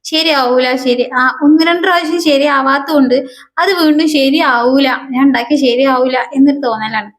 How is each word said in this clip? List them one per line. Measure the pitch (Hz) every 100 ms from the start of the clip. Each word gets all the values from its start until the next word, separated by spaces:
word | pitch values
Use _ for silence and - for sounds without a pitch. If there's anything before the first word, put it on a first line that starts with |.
| -
ശരിയാവൂല. | 311 320 285 247 254 254 262 262
ശരി, | 240 247 254
ആ | 254 - 294
ഒന്ന് | 311 330
രണ്ട് | 349 370
പ്രാവശ്യം | 349 320 339 311
ശരിയാവാത്തതുകൊണ്ട് | 277 294 277 269 277 294 302 254 254 277 - - -
അത് | 370 370
വീണ്ടും | 311 302 320 302
ശരിയാവൂല, | 269 311 302 240 240 269 269 254 -
ഞാൻ | 254 277
ഉണ്ടാക്കി | 247 240 294 262
ശരിയാവൂല | 240 269 254 262 254 - 277
എന്നൊരു | 277 285 262
തോന്നലാണ്. | 220 220 220 208